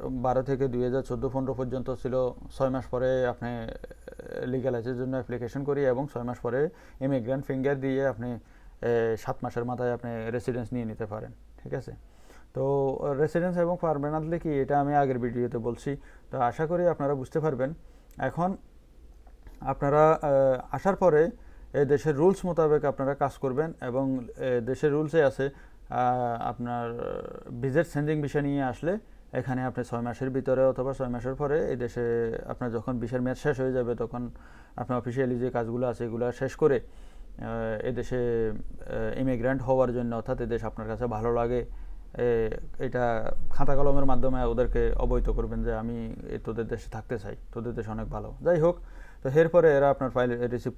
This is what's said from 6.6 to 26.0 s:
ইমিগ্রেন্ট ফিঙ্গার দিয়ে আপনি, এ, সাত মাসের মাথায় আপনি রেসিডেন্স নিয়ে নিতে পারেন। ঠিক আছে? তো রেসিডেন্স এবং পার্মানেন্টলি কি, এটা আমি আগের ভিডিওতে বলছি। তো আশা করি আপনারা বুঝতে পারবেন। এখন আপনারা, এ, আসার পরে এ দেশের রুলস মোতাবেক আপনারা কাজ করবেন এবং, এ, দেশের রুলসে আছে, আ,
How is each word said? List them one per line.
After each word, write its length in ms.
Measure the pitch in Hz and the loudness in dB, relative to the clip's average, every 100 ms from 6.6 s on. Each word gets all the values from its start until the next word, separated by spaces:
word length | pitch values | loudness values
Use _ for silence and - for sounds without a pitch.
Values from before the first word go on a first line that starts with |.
| 160 - - - | -2 -4 -20 -6
ইমিগ্রেন্ট 440 | 135 135 113 135 | -2 0 0 -4
ফিঙ্গার 360 | 139 135 135 139 | -4 -2 0 0
দিয়ে 260 | 135 131 139 | -2 0 -2
আপনি, 320 | 110 123 113 - - - - | -2 -6 -8 -12 -20 -20 -6
এ, 340 | 117 117 113 110 | 0 0 0 -2
সাত 200 | - 131 | -4 -6
মাসের 220 | 123 120 | -6 -4
মাথায় 280 | 123 123 123 | -4 -4 -2
আপনি 380 | 120 120 113 113 | -4 -6 -8 -4
রেসিডেন্স 420 | 120 - 120 110 | -4 -2 -4 -4
নিয়ে 120 | 123 | -4
নিতে 220 | 110 107 104 | -6 -6 -8
পারেন। 260 | 107 120 - - - | -8 -10 -16 -20 -18
ঠিক 120 | 127 | -10
আছে? 180 | 139 123 113 - - - - - | -8 -8 -16 -20 -20 -20 -20 -12
তো 440 | 131 135 139 135 131 147 139 | -4 0 0 0 -2 -2 0
রেসিডেন্স 400 | 151 170 180 175 | 0 0 0 0
এবং 180 | 170 175 | 0 0
পার্মানেন্টলি 580 | 165 147 147 156 156 165 | 0 0 -2 -2 -2 -4
কি, 220 | 160 143 | -2 0
এটা 200 | 131 143 | 2 2
আমি 140 | 143 | 2
আগের 240 | 147 139 127 | 2 2 2
ভিডিওতে 400 | 123 120 120 120 | -2 -2 -2 -2
বলছি। 380 | 117 117 143 139 - - - | -4 -4 -6 -8 -10 -20 -10
তো 80 | 131 | -2
আশা 280 | 120 117 156 | 0 0 -2
করি 200 | 175 175 | 2 2
আপনারা 280 | 156 139 | 2 0
বুঝতে 260 | 143 127 160 | -2 -2 -2
পারবেন। 340 | 156 127 131 165 - - - - | 0 0 -4 -6 -16 -20 -18 -6
এখন 380 | 131 160 180 190 - - - - - - - - - - | -4 -2 -2 -2 -10 -20 -20 -20 -20 -20 -20 -20 -20 -10
আপনারা, 580 | 127 135 143 147 156 160 | -6 -2 2 6 6 6
এ, 40 | 151 139 135 127 - | 4 4 4 2 -2
আসার 240 | 139 196 180 | -2 0 4
পরে 340 | 180 151 165 - - - - | 6 6 4 0 -16 -20 -6
এ 120 | 135 | 0
দেশের 320 | 139 143 156 139 | 2 2 2 2
রুলস 280 | 180 190 | 4 2
মোতাবেক 400 | 180 170 156 151 | -2 0 2 2
আপনারা 300 | 143 127 135 | 0 -2 -2
কাজ 180 | 139 139 | 0 -2
করবেন 400 | - 139 127 160 - | -2 -4 -2 -4 -4
এবং, 460 | 127 127 135 131 113 - | -4 -2 0 -2 -6 -6
এ, 240 | 131 123 | -2 0
দেশের 320 | 113 131 151 | 0 0 2
রুলসে 320 | 143 156 160 | 2 2 4
আছে, 260 | 135 - 139 - - - - | 4 4 -4 -6 -20 -20 -6
আ, 40 | 123 | 0